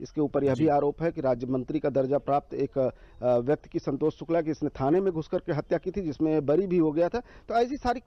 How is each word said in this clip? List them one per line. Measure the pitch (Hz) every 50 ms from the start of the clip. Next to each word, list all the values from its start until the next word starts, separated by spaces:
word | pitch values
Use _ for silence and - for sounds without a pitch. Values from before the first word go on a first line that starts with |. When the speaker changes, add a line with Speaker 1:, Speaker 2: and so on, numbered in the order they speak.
Speaker 1:
इसके | 135 - - 156
ऊपर | 147 135 - 143 139
यह | 139
भी | 131 127
Speaker 2:
जी। | 156
Speaker 1:
आरोप | 156 143 143 143 147 143 - 160
है | 170 160
कि | 160
राज्य | 131 127 123 120 127
मंत्री | 123 131 131 123 - 151 151
का | - 147
दर्जा | 120 135 131 127 143 135
प्राप्त | - 139 139 143 - - 131
एक, | 127 139 - - 135
अ, | 131 120 - - - - - - 117 123 123
व्यक्ति | 120 120 131 151 - - -
की, | - 165
संतोष | - 156 139 131 151 156 - -
शुक्ला | 139 147 165 170
की, | 160 156
इसने | 147 - 151 139
थाने | - - 131 139 165 190
में | 196 190 170
घुस | 160 151 -
करके | 185 175 - - 156
हत्या | 143 - - 175 165
की | - 185
थी, | 170 202
जिसमें | 180 156 135 - 156 156 156 156 147
बरी | 127 - 180 202
भी | 185 180 180
हो | 160 156 143
गया | 165 175 170
था। | - 240
तो | - - - - - - 214
ऐसी | 233 240 247 294
सारी, | 262 - 247 233 247 -